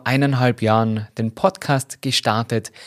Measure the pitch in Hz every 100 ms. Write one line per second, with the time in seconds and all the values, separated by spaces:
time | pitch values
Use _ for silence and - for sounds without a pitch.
0 | - 135 143 127 123 - 110 110 113 107
1 | 107 - 113 - - - - 135 - -
2 | 135 - 120 107 117 113 - -